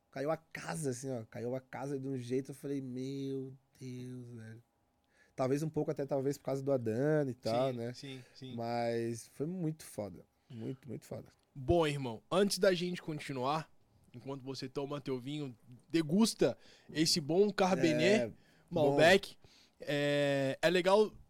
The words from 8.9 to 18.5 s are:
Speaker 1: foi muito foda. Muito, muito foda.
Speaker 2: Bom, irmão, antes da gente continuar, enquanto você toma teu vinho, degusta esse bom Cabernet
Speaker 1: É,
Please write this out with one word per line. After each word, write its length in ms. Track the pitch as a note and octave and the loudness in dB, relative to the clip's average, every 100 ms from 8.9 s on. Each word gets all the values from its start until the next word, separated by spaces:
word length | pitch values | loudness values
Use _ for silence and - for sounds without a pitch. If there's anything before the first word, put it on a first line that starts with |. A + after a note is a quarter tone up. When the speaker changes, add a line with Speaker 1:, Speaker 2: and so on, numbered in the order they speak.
| A#2 A#2 A#2 - | 0 -2 -4 -8
Speaker 1:
foi 140 | - D3+ | -6 -6
muito 360 | F#3 D#3+ D#3 | -4 -4 -6
foda. 400 | - - G2+ F2 - _ - | -10 -8 -8 -10 -20 _ -16
Muito, 360 | A#2+ A#2+ C3+ C3+ | -10 -8 -10 -10
muito 200 | A2 - | -12 -12
foda. 180 | A2+ - _ _ | -14 -14 _ _
Speaker 2:
Bom, 320 | D3 B2+ F3 D#3 | -6 2 4 4
irmão, 360 | C#3+ B2+ A2 - | 0 -4 -6 -2
antes 280 | E3+ G3+ F#3 | 2 2 4
da 160 | G3 | 2
gente 260 | F3+ F3+ F3+ | 2 0 -6
continuar, 680 | - D#3 - C3+ B2+ D#3 D3+ _ _ _ _ | -8 -8 -6 -2 0 0 -4 _ _ _ _
enquanto 300 | B2 A#2+ C#3 | -16 -10 -10
você 260 | B2+ C3 C3+ | -8 -10 -8
toma 320 | D3 C#3 C#3+ | -6 -6 -6
teu 180 | C3+ C3 | -4 -6
vinho, 380 | B2 D3+ C#3 A#2 - B2 _ | -4 -6 -8 -10 -18 -20 _
degusta 680 | E3 D3+ F#3 A3 - D3+ - - - - | 0 4 4 4 4 2 2 -10 -20 -8
esse 260 | C#3+ E3 F3+ | 0 2 2
bom 320 | C#3+ E3+ G#3 | 2 4 4
Cabernet 760 | - F#3+ F#3 E3+ D3+ E3+ G#3+ | 4 2 4 4 4 6 4
Speaker 1:
É, 60 | A#2 - _ | 2 -6 _